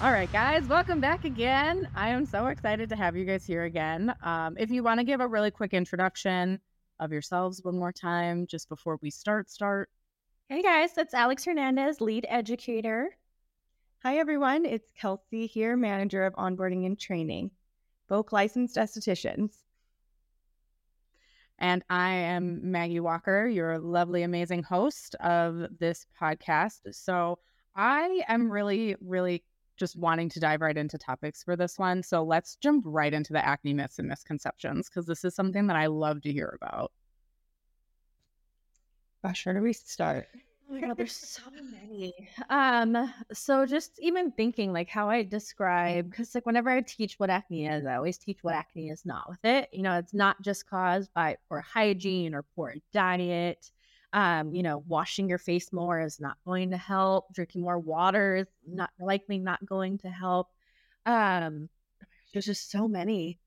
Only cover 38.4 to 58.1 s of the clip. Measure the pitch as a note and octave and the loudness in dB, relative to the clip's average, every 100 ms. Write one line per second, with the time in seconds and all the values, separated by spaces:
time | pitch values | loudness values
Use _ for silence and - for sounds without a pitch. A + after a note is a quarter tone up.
38.4 | _ _ _ _ _ _ _ _ F#3 F3+ | _ _ _ _ _ _ _ _ -6 -4
39.4 | - F#3 A3+ A3 - - E3 C#3+ - A#3+ | 0 2 2 0 -6 -2 0 0 -4 -16
40.4 | _ _ C#4 C4+ A#3+ A#3 A#3 - - - | _ _ _ -6 -6 -4 -4 -6 -14 -16
41.4 | B3 C#4 C#4 A3 G#3 G#3+ F#3 F3 - - | -16 -18 -18 -16 -14 -10 -10 -10 -18 -16
42.4 | C4 C#4 C4+ A#3+ A3+ A#3 B3 - - G#3+ | 0 4 6 6 4 4 0 -4 -14 -12
43.4 | - C4+ C4+ D4 - - E4 F4+ F4+ A#3+ | 2 4 4 2 -2 -4 0 2 0 0
44.4 | A3 A#3 G3 F3 F3 A3 G#3 A#3 G3+ G#3 | 0 2 0 0 -2 -2 2 2 0 -4
45.4 | G3+ - F#3+ F3 F3 F3 F3 G3 A#3 B3 | -8 -2 2 2 2 0 -2 -6 -6 -4
46.4 | A#3+ A#3 A#3+ B3+ C4 - G#3+ - G3 F#3 | 2 2 4 2 0 -4 -6 0 0 0
47.4 | - E3 D3+ D3+ C#3 B2 D3+ F3+ - G3 | -2 -6 -2 -2 -2 -2 -2 -4 -8 -6
48.4 | E3+ D#3+ C3+ - D#3+ D#3 F3+ C3 - F3+ | -2 -4 -4 -10 -10 -8 -8 -8 -10 -2
49.4 | A3 C4 - - F#3+ F3 F3 G#3 G3 - | 2 2 2 -4 0 0 -2 2 4 2
50.4 | G3 G3 - F#3+ F#3 F3+ G3 - D#3+ - | -2 -4 -4 -2 2 2 0 0 0 -2
51.4 | _ D3+ - A#3 G#3+ G3 G3 F#3 E3 D3+ | _ -8 -4 2 2 2 0 -2 -2 -4
52.4 | C#3+ - D3 D3 _ G#3 F#3 F3+ F3+ E3+ | -8 -8 -8 -8 _ 0 2 2 0 0
53.4 | F3 E3+ - _ _ _ _ G3+ F#3+ E3 | -2 -4 -14 _ _ _ _ 2 4 2
54.4 | D#3 F3 F3 D3 D#3 D#3+ E3+ - G3 F3+ | 0 -2 0 -2 -2 -2 -2 -2 0 0
55.4 | - F3 - F#3 F3 E3+ D#3+ - D3 - | 0 -2 0 -4 0 0 -2 -6 -10 -10
56.4 | - F#3 F#3 F#3 F#3 G3 F#3+ F#3+ F#3+ - | -4 -2 -2 -4 -2 2 4 2 0 -8
57.4 | F3 F#3 F3 F3 D#3+ D#3 F3+ | -6 -4 -2 -2 -2 2 4